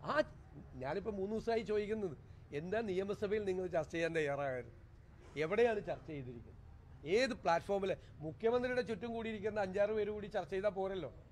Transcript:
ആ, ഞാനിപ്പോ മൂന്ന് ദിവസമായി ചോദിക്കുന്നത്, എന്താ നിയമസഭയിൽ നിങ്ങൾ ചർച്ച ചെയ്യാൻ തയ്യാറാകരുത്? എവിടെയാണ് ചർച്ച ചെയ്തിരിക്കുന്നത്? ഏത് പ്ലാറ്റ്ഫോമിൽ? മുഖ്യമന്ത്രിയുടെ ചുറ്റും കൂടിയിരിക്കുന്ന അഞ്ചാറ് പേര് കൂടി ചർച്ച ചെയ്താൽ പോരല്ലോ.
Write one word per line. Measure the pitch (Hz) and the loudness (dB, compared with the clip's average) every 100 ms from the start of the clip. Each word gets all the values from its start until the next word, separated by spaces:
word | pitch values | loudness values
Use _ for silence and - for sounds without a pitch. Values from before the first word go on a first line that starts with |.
ആ, | - 285 302 - - 143 - | 2 2 2 -2 -16 -16 -14
ഞാനിപ്പോ | 127 127 202 196 | -8 -4 -2 -2
മൂന്ന് | 202 190 220 | -4 -2 -2
ദിവസമായി | 214 226 | 0 0
ചോദിക്കുന്നത്, | 190 208 208 220 196 135 - - - | 2 0 0 -2 -2 -6 -14 -18 -8
എന്താ | 139 170 208 | -6 -2 0
നിയമസഭയിൽ | 233 180 196 202 208 214 | 0 0 0 0 0 0
നിങ്ങൾ | 202 185 185 | 2 0 2
ചർച്ച | 170 147 | 0 0
ചെയ്യാൻ | 165 165 165 | 0 2 2
തയ്യാറാകരുത്? | 147 139 139 127 120 - - - - - - 139 | 2 2 0 -2 -6 -14 -18 -20 -20 -18 -12 -2
എവിടെയാണ് | 156 208 233 214 165 | 2 6 6 6 0
ചർച്ച | 151 - | -4 -4
ചെയ്തിരിക്കുന്നത്? | 151 127 120 113 - - - - - 143 | -8 -8 -10 -12 -16 -16 -18 -18 -12 2
ഏത് | 202 262 | 4 4
പ്ലാറ്റ്ഫോമിൽ? | 214 185 170 - 202 190 165 - - | 2 4 4 4 2 2 0 -4 -8
മുഖ്യമന്ത്രിയുടെ | 151 156 220 247 247 254 | -8 0 2 4 2 0
ചുറ്റും | 208 220 233 | 0 -2 -4
കൂടിയിരിക്കുന്ന | 226 226 214 202 214 | -4 -4 -2 -2 0
അഞ്ചാറ് | 196 190 202 | 0 4 4
പേര് | 220 202 | 4 2
കൂടി | 208 202 | 0 -2
ചർച്ച | 202 170 | -2 0
ചെയ്താൽ | 190 208 | 0 0
പോരല്ലോ. | 190 190 190 131 - - | 2 0 0 -4 -8 -18